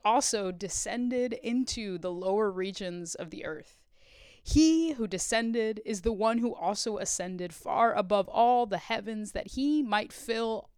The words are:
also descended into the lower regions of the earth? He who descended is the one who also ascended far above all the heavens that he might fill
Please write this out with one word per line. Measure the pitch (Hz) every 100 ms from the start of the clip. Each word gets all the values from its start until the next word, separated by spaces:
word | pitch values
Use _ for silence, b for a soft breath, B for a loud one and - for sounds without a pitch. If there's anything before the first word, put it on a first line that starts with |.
also | 208 247 - 220 190
descended | 175 196 - 214 233 247 247 247
into | 233 226 240 247 240 208 180
the | 180
lower | 175 190 202 214
regions | 185 190 185 185 175 165
of | - 170
the | - -
earth? | 156 - _ _ b b b b b
He | - 294 320 320 330
who | 269 214
descended | 180 - 226 226 233 220 214 -
is | 208
the | 226
one | 208 220 233
who | 233
also | - 175 208 233 208
ascended | - - 180 180 160
far | - - - 233
above | - 185 202 185
all | - 233 247 233
the | 185
heavens | - - 196 214 208
that | - -
he | 254 277 302
might | 254 208 -
fill | - - 226 226 220 -